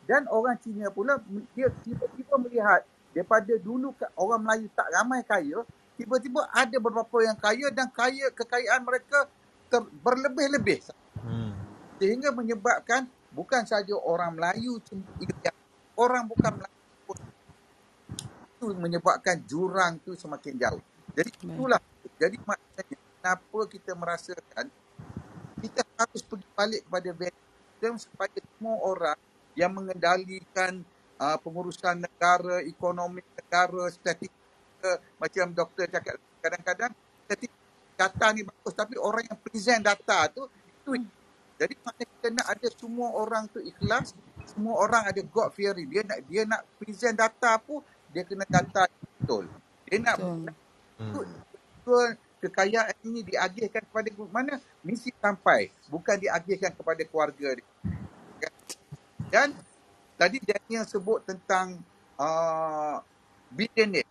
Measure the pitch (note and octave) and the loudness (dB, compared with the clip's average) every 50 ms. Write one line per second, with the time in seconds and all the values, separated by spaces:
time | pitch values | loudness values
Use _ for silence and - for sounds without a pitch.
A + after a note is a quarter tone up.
0 | _ - A#3 C#4 C#4+ - - A3 A3+ B3 B3 A3 - A#3 A3 G3+ G#3+ G3+ G3 - | _ 4 2 2 4 4 2 2 2 2 0 -2 -4 -10 -8 -4 -6 -6 -2 -2
1 | G3+ C4 C#4+ C4+ A3 G3 G3 G3+ A#3 - _ - C4 B3+ - - - A#3 A#3+ - | 0 2 2 0 0 -6 -10 -10 -10 -10 _ 0 0 0 0 0 -8 -8 -6 -4
2 | - - - B3+ C4 - - C4+ B3 A#3+ A#3+ A#3 G#3+ G#3 F#3+ F3 - _ _ _ | -4 -6 -6 -8 -6 0 0 0 0 2 0 2 6 8 6 6 6 _ _ _
3 | _ _ _ D#3 F#3 - A3 A3 G#3 G3 A#3 A3 F3 G3 A#3 B3+ B3+ C#4 B3+ _ | _ _ _ -4 2 4 4 4 4 4 0 0 0 -2 -4 -2 -4 -4 -6 _
4 | A#3+ - _ - F3+ G3+ A#3 A3+ G#3+ A3 A3 A3+ A3 G3+ _ - - - D#3+ F3+ | -8 -8 _ -2 0 2 2 0 2 2 0 0 0 -6 _ -2 -2 2 2 2
5 | G#3+ A#3+ B3+ B3+ A#3+ _ G#3+ G3 D#3+ C#3+ D3+ G#3 A#3 _ - _ _ _ _ _ | 2 2 2 -2 0 _ 0 0 2 0 -4 -4 -6 _ -12 _ _ _ _ _
6 | A#3+ G#3+ B3 B3+ - C4+ B3 D#4 - - - A#3 B3+ A#3+ A3+ C4 G#3+ A3+ G#3+ A3+ | -6 0 0 -2 0 0 -2 -2 -2 0 2 2 2 2 2 0 0 0 0 0
7 | A3 - - A#3 A3+ A3 G#3+ G#3 - G#3 A3 A#3+ C#4+ C#4+ B3 A#3+ C4 B3 - - | -4 0 4 4 4 4 4 2 2 2 2 2 0 -2 0 0 -2 -2 0 0
8 | A#3 B3+ C4+ C4+ C#4 C4 - - A#3 - - B3 B3+ G3+ A3+ B3+ B3 A#3+ B3 B3+ | 0 0 0 0 -2 -2 -2 -2 -6 -2 0 -2 2 4 2 2 2 0 -2 -2
9 | - _ C#4 C#4+ C#4 C#4 _ _ _ _ _ _ _ _ - A#3+ A3 - - - | -2 _ 4 4 4 4 _ _ _ _ _ _ _ _ 2 2 2 0 -14 -2
10 | - A#3 B3+ B3+ C4 C#4+ C4 E4 D4 C#4 C#4 C4+ G#3+ G3+ D#3+ - - - - _ | 2 2 2 4 2 -2 2 2 2 4 4 2 4 4 2 0 0 -14 -20 _
11 | _ _ _ - G#2+ A#2 A2+ A#2 A2+ G#2+ G#2 G2+ G2 - - - - - - - | _ _ _ -12 -8 -6 -6 -4 -4 -6 -6 -8 -12 -14 -16 -20 -20 -20 -4 0
12 | G3 F#3+ A3 B3 C#4 D4 B3+ A#3 A#3+ A3 A#3 G#3+ G3 A#3+ A#3 - - - A#3 B3+ | 2 2 2 2 0 0 0 0 -2 -4 -4 0 2 2 2 2 2 2 2 2
13 | C4 B3 _ _ _ _ - - F3 - - B3+ A3+ - - G3+ G3+ F#3 G3+ F#3+ | 2 -2 _ _ _ _ -10 -10 -4 0 0 0 2 2 0 0 0 0 -4 -2
14 | - D3 E3+ E3+ F3 E3+ E3 D#3+ E3 F3 F#3+ A3 A3+ B3+ A#3+ A3+ - - - G3 | 0 0 2 2 0 -2 -2 -2 0 0 0 -2 -2 -4 -6 -6 -8 -10 -12 -12
15 | F#3+ - - - - - - - - E3+ - _ _ _ _ _ _ _ _ - | -12 -12 -12 -10 -8 -8 -8 -4 -4 -6 -6 _ _ _ _ _ _ _ _ 4
16 | A#3 B3 B3+ B3 A#3+ A3 A#3 - - A3+ G#3 - F#3 - _ _ _ _ _ _ | 4 4 4 2 -2 -4 0 2 2 2 2 -2 -10 -14 _ _ _ _ _ _
17 | _ _ F#3+ - - - - _ _ _ - _ _ _ _ _ _ _ _ _ | _ _ -14 -14 -14 -20 -20 _ _ _ -20 _ _ _ _ _ _ _ _ _
18 | _ _ - - - - - - - - _ _ B3 A3 G3 F3+ E3+ E3+ E3+ E3+ | _ _ -12 -12 -12 -14 -18 -20 -20 -20 _ _ -8 -6 -6 -4 -4 -2 -2 0
19 | - F3+ - - - F#3+ F3+ E3 - - D3 D#3 F#3 F#3 F3 F#3+ F#3 F3 E3 D#3 | 2 2 2 2 2 0 0 0 -2 -6 -4 -2 -2 -2 2 2 2 2 0 -4
20 | _ - F3+ D#3+ - D#3 D3 C#3 _ D3 C3+ B2+ B2 A2+ G2 F2 - _ _ _ | _ -14 -14 -12 -10 -12 -12 -10 _ -10 -4 0 0 0 0 -2 -10 _ _ _
21 | _ - - - E3+ - - - - F3 E3 D#3+ B3+ C4 A#3+ F#3 - _ _ _ | _ -12 -2 -2 -2 -2 -2 -14 -12 -12 -8 -4 2 2 2 2 2 _ _ _
22 | _ - _ _ D#3 F3+ G3 - - - G3+ - _ _ _ - F#3+ _ - - | _ -20 _ _ 0 0 0 -2 -6 -6 -6 -6 _ _ _ -14 -12 _ -12 -16
23 | _ _ _ _ _ F#3 F#3 F3 - _ - G#3+ A3 G#3 - G3 _ - F#3 E3+ | _ _ _ _ _ -2 -2 -2 -2 _ -4 -4 -4 -4 -6 -14 _ -10 -8 -6
24 | E3+ E3+ E3+ E3 - - F3+ - - _ - - B2 C#3 _ _ _ _ _ - | -4 -4 -4 -6 -6 -10 -14 -14 -14 _ -8 -8 -8 -8 _ _ _ _ _ -20
25 | - - - - - - - - - - - - - A3+ - - A#3+ _ _ _ | -18 -14 -12 -14 -14 -14 -18 -20 -20 -16 -14 -12 -12 -8 -2 -2 -4 _ _ _
26 | A3+ - _ G#3 - _ - G3+ F#3 _ _ - G3+ A3 A3 - - _ F3+ F3+ | -2 -2 _ -12 -12 _ -14 -14 -14 _ _ -2 -2 0 0 -6 -8 _ -6 -4
27 | F3 F3+ F3 E3 F3+ F3+ - _ _ _ _ _ _ _ _ _ - A3+ A#3+ A3 | -4 -4 -8 -6 -8 -8 -8 _ _ _ _ _ _ _ _ _ -4 -4 -4 -6
28 | - _ _ - G3 F#3+ _ - - - _ _ G#3+ A3+ A3 A3 - F#3+ F#3+ F3+ | -12 _ _ -8 -8 -6 _ -10 -14 -14 _ _ -6 -4 -4 -2 0 -2 -2 0
29 | E3+ D#3 D3+ - _ _ _ _ _ _ _ - E3+ F3+ F#3+ F#3+ G3 F#3+ F#3 F#3 | 0 -2 -2 -2 _ _ _ _ _ _ _ 0 0 0 0 -2 -8 -8 -6 0
30 | E3+ E3+ F3+ F#3+ F#3+ F#3 F#3+ F#3+ F3+ _ _ F#3+ F#3 F#3 F#3 F#3 E3+ _ _ _ | 2 2 4 2 2 -4 -12 -14 -14 _ _ 0 0 0 0 -6 -12 _ _ _
31 | _ _ _ _ C3 C#3+ D#3 D#3 _ E3+ D#3+ E3+ F3+ F3+ - - - F3+ F3 F3 | _ _ _ _ -2 0 0 -2 _ -8 -10 -8 -8 -8 -10 -4 -2 -2 -2 0
32 | F3 F3 _ _ E3+ F3 F3+ F3+ F3 F3+ F3+ F3+ D#3+ D3 E3 _ - F3 F3 F3 | -4 -10 _ _ 6 6 6 6 4 0 -2 -2 -2 -4 -8 _ -2 -2 -2 -2
33 | F3 F3+ F3+ F3+ - _ _ - - _ - F3 F3+ F3+ F3 F#3 F3+ F3 E3 - | -4 -6 -8 -10 -16 _ _ -18 -10 _ 4 4 4 4 2 -4 -4 -6 -6 -4
34 | _ F3+ E3 - - F#3+ _ _ _ _ _ _ _ _ _ _ - F#3+ F3+ E3 | _ -4 -4 -2 -6 -16 _ _ _ _ _ _ _ _ _ _ -2 -2 -2 -2
35 | _ _ _ _ - D#3+ - F#3+ F3+ F3 E3+ F3 E3+ - _ - F#3 E3+ F3 F3 | _ _ _ _ -6 -4 0 0 -2 0 0 -2 -2 -2 _ -4 -4 -2 -2 -4
36 | - - C3 - _ _ _ _ - E3 E3+ F3 F3 - F3+ F3+ A3 B3 A3 _ | -4 -4 -10 -10 _ _ _ _ -4 -4 -4 -2 -4 -4 -4 -2 -2 -6 -6 _
37 | _ _ _ _ _ _ G#3 - - A#3+ _ _ _ _ _ _ _ _ _ _ | _ _ _ _ _ _ -6 -6 -6 -14 _ _ _ _ _ _ _ _ _ _
38 | F#3 F#3+ - - A#3 A3 G#3+ A3 G#3 F#3+ - _ _ D3+ C3+ - G#3+ G#3 B3+ - | 2 2 2 4 4 4 4 2 -4 -8 -12 _ _ -10 -4 -4 -4 -4 -2 -2
39 | - G3 G#3+ A3 A#3 - G#3+ - _ - - A3+ F#3+ A3 B3 A3+ G#3 G#3 G3+ G3+ | -2 0 0 0 -2 -4 -10 -12 _ -8 -8 -4 2 4 4 4 6 4 2 2
40 | - - G#3 F#3 D#3 D3+ - - C#4 B3+ _ _ _ _ _ _ _ C#4+ C4+ B3+ | 2 2 4 4 4 2 2 -4 -12 -12 _ _ _ _ _ _ _ -4 -4 -4
41 | A#3+ G3 _ _ _ _ _ _ _ _ _ _ D3+ - - _ _ A#3 A3+ _ | -4 -6 _ _ _ _ _ _ _ _ _ _ -4 -4 -4 _ _ -14 -10 _
42 | A#3+ - _ _ - A#3 A3+ A#3+ A#3+ F3+ G3+ G3+ - A#3+ A3+ - - A#3 A3+ A#3+ | -12 -12 _ _ -4 0 0 0 -2 -2 -4 -2 -2 -6 -4 -4 -12 -10 -6 -4
43 | A#3+ A#3+ - G#3+ G#3+ A3 A3+ A3 A3 G#3 _ A#3 - - - - - - G#3+ B3+ | -4 -2 -2 -2 -2 -2 -2 -4 -6 -6 _ -10 -10 -10 -10 -4 -2 0 0 0
44 | - - - - - - _ - - - - - G#3 A3 A3+ D3+ F#3+ G#3+ A3 A#3 | 0 -4 -12 -20 -20 -20 _ -20 -20 -14 -8 -6 -4 -2 2 2 2 4 4 2
45 | G#3+ G3+ G3 G3 F#3 D#3 - G#3+ A3 C3 - - G3+ G3+ G3 F3+ E3 C3+ C#3+ G3 | 2 2 -4 -4 -6 -2 0 0 0 0 0 -2 -2 -2 -2 -2 -6 -2 -2 -2
46 | G#3+ G3 G3 - - - D#3+ G3+ A3+ A3 A3 - - _ _ _ G#3 G#3 G#3+ - | -2 -2 -6 -10 -8 -6 -2 -2 0 0 -2 -4 -4 _ _ _ -12 -12 -10 -2
47 | A#3+ A#3+ A3+ A3 A3+ A3 - _ - A#3+ A3 A3 - - D4 D4 - _ - _ | 0 0 4 4 2 2 2 _ 4 4 4 4 2 -4 -10 -10 -10 _ -20 _
48 | _ _ C#3+ D#3+ F#3 - G3 G3 G3 - - F3+ - - - G3+ F#3 F3+ _ _ | _ _ -8 -8 -6 -6 -6 -8 -4 2 4 4 4 4 2 2 2 2 _ _
49 | - - _ _ - - B2+ G#2 F#2 E2 - - _ _ _ _ _ - - G#3+ | -20 -20 _ _ -2 0 0 0 -2 -6 -12 -20 _ _ _ _ _ -2 -2 0
50 | A#3 A#3 G#3+ - F#3+ F3+ E3+ E3 D#3+ E3 D#3+ _ _ _ _ _ _ _ _ _ | 2 2 0 0 -2 -4 -4 -6 -8 -10 -12 _ _ _ _ _ _ _ _ _
51 | A2 G#2+ - D4 - F2 F2 E2 - _ _ - _ _ _ - - - B3 B3 | -10 -8 -6 -6 -8 -8 -12 -18 -20 _ _ -20 _ _ _ -14 0 4 6 6
52 | B3 A#3 A3 - _ _ _ _ - F3+ - - F#3+ G3+ G#3+ A3+ A3 G#3+ G3 _ | 6 4 0 -4 _ _ _ _ -8 -6 2 2 2 4 4 2 2 2 -2 _
53 | _ A3+ A3+ A#3 G#3+ F3 - - E3+ F#3 F#3 G3+ A3+ G3+ - A3 - _ _ A3 | _ -8 -8 -8 -8 -4 0 0 0 0 -2 -4 -6 -4 -4 -6 -8 _ _ -4
54 | G#3+ A3 G#3+ G3+ G#3+ F#3+ F3+ A3+ B3+ C#4+ C#4+ C4 - _ _ _ _ D#3+ A3 A3+ | -4 -4 -6 -8 -14 -6 -4 -2 -2 -2 -4 -8 -10 _ _ _ _ -6 -6 -6
55 | - B3+ - _ - G3+ G3+ - _ F#3+ D#3+ A#2+ G2+ F#2 - _ _ - C3+ E3 | -6 -10 -14 _ 0 0 0 2 _ 6 6 6 4 0 -6 _ _ -10 -10 -6
56 | E3+ - G#3 G3+ F#3 G3 - E3+ E3+ F3 G3 - - - - - E3 - D#3+ D#3+ | 0 0 0 2 2 0 -2 -2 0 -2 -2 0 0 -4 -4 -4 -2 -2 -2 -2
57 | D#3+ D3+ - D#3+ D3+ D3 C#3 C#3 C#3 C#3+ B2+ A#2 - _ _ _ - - - - | -4 -4 0 0 0 0 0 _ -4 -4 -4 -4 -6 _ _ _ -6 -6 -6 -6
58 | - - - - - - - - - - _ _ - _ - _ _ _ - - | -8 -12 -16 -18 -20 -20 -10 -8 -10 -10 _ _ -18 _ -18 _ _ _ -20 -20
59 | _ _ _ _ - - - G#3+ C4+ C#4+ C#4+ - - _ _ _ _ _ _ _ | _ _ _ _ -10 2 4 4 4 4 0 -6 -16 _ _ _ _ _ _ _
60 | _ _ _ _ E3+ F#3 G3 C4+ - - G#3 G3+ _ _ A3+ A3+ A3 - - G#3+ | _ _ _ _ 2 2 2 0 -2 -2 -2 -2 _ _ -6 -6 -6 -4 -4 -6
61 | F#3 G3 A3 - - - F#3+ F#3 _ _ G3+ F#3 F#3 F#3 F#3 F3 E3 _ _ _ | 0 0 -2 -2 -2 -6 -10 -10 _ _ 2 2 2 0 -6 -14 -16 _ _ _
62 | _ _ _ - C#3 D#3 D#3+ D#3+ E3 E3 D#3+ D#3+ D#3+ D#3+ D#3 D3+ D3+ D3+ C#3+ - | _ _ _ -4 -2 0 0 0 0 0 0 0 -2 -2 -2 -2 -2 -2 -4 -6
63 | - _ _ _ _ _ _ _ _ _ B2 B2+ G#3 A3+ _ - G#3+ G#3+ F#3+ D#3 | -8 _ _ _ _ _ _ _ _ _ -4 -4 -4 -2 _ 2 2 4 4 -2
64 | - _ | -2 _